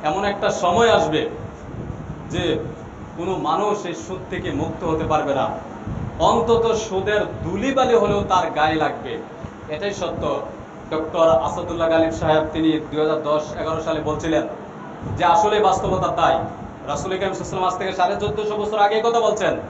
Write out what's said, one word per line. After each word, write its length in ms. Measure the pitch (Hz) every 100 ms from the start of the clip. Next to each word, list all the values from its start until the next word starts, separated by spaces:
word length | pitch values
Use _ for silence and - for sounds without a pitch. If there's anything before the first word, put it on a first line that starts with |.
এমন 220 | 151 165 202
একটা 240 | 202 208
সময় 420 | - 180 226 233
আসবে 380 | 202 156 151 - - - - - - - - - - -
যে 300 | 170 175 156 - - - - - -
কোনো 180 | 180 180
মানুষ 500 | 147 165 208 202 180
এই 80 |
সুদ 260 | 160 - 185 -
থেকে 220 | 180 180
মুক্ত 320 | 143 160 -
হতে 200 | 175 156
পারবে 320 | 160 151 139 135
না, 140 | 110 - - - - - - -
অন্তত 560 | 175 233 233 233 226 226
সুদের 460 | - 190 190 208 180 -
ধুলিবালি 520 | 151 196 254 262 240 233
হলেও 280 | 202 202 196
তার 220 | 185 165
গায়ে 240 | 151 156 160
লাগবে। 420 | 143 - 131 117 107 - - - -
এটাই 240 | 151 202
সত্য। 540 | - 175 - 151 139 - - - - -
ডক্টর 380 | 160 156 175 165
আসাদুল্লাহ 600 | 165 156 180 170 170 165
গালিব 220 | 165 165
সাহেব 320 | 156 165 156 156
তিনি 180 | 160 160
দুই 280 | 151 - 147
হাজার 240 | 156 156
দশ 320 | 147 151 - -
এগারো 200 | 151 160
সালে 200 | 160 156
বলছিলেন 460 | 147 151 165 156 - - - - - - - -
যে 80 | 175
আসলে 340 | 214 214 208
বাস্তবতা 480 | 196 - 196 185 170
তাই। 260 | 175 156 - - - - - -
রাসূল 300 | 147 190 185
করিম 160 | 190
সাল্লাল্লাহু 80 | 185
আলাইহি 20 |
ওয়াসাল্লাম 200 | - 190
আজ 140 | 185 180
থেকে 160 | 190
সাড়ে 220 | 190 180 202
চোদ্দশো 380 | 202 - 208 214
বছর 220 | 208 214
আগে 220 | 202 220
কথা 160 | 233 233
বলছেন। 360 | 220 - 180 131